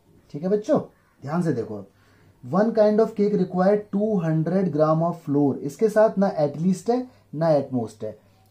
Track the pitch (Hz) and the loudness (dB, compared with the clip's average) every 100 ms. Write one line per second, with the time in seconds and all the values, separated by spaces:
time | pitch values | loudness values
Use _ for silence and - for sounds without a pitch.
0 | _ _ _ 143 185 208 302 254 - _ | _ _ _ -8 -2 -2 0 -2 -2 _
1 | _ _ 139 170 160 120 104 104 - _ | _ _ -6 -4 -2 -2 -6 -10 -14 _
2 | _ _ _ _ 123 175 226 226 214 214 | _ _ _ _ -4 0 2 4 4 4
3 | 220 208 202 196 180 180 190 208 - 202 | 0 0 0 0 0 0 2 2 0 -4
4 | 220 202 165 160 156 190 180 147 151 160 | -2 -2 0 0 0 -2 0 0 2 2
5 | 170 165 - 143 139 127 143 - 220 214 | -2 -4 -2 0 0 0 -6 -2 0 4
6 | 220 196 196 156 147 147 180 180 226 254 | 2 2 0 0 -2 0 -2 -2 -2 -4
7 | 254 _ _ 147 165 147 - 127 107 - | -4 _ _ -2 2 2 0 -4 -6 -8
8 | 107 - _ _ _ | -12 -12 _ _ _